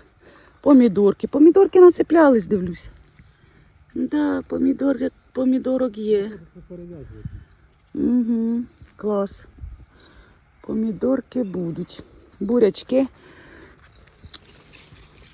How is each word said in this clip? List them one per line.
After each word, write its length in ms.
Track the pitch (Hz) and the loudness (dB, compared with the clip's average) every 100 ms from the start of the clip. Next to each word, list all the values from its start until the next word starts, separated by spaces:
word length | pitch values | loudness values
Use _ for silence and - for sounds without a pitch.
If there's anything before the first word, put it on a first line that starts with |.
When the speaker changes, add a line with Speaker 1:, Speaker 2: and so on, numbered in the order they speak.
| _ _ _ - _ _ | _ _ _ -20 _ _
Speaker 1:
помідорки. 640 | - 277 240 185 202 - - | 4 4 4 2 0 0 -2
Помідорки 520 | 285 311 349 370 370 | 4 6 6 4 8
нацеплялись, 640 | 359 - - 330 294 233 170 | 8 6 2 4 4 4 0
дивлюся. 440 | 202 180 170 - - _ _ _ _ _ _ _ _ _ - | -4 -4 -10 -16 -20 _ _ _ _ _ _ _ _ _ -8
Да, 460 | 254 294 294 277 254 | -6 -4 -4 -4 -6
помідорки, 640 | 247 262 254 269 247 262 - _ | -4 -2 -2 -2 -2 -6 -10 _
помідорок 640 | - 262 254 254 262 254 208 | -4 -2 -2 -2 -4 -4 -6
є. 340 | 214 208 208 208 170 | -2 -2 -4 -12 -20
Speaker 2:
Це 60 | 185 - | -20 -20
перев'язувати. 640 | 175 175 165 127 110 - - - _ _ _ _ | -20 -18 -18 -20 -16 -16 -18 -20 _ _ _ _
Speaker 1:
Угу, 680 | - 233 247 226 233 226 233 240 _ - - | -6 -2 -2 -2 -2 -4 -4 -8 _ -20 -10
клас. 520 | 208 202 196 - - - - - - _ - - _ _ _ _ | -6 -4 -6 -10 -20 -20 -20 -20 -20 _ -20 -20 _ _ _ _
Помідорки 840 | - 220 226 180 240 262 - 247 | -8 -6 -6 -4 -2 -2 -4 -8
будуть. 600 | 208 180 170 165 180 - - - _ - | -6 -6 -8 -8 -12 -16 -20 -20 _ -10
Бурячки. 680 | 202 240 208 - - 254 269 _ - - - - - _ _ - _ _ - - _ - _ - - - - _ - | -4 0 0 0 -2 -2 -2 _ -20 -20 -20 -20 -20 _ _ -20 _ _ -20 -20 _ -20 _ -20 -20 -20 -20 _ -20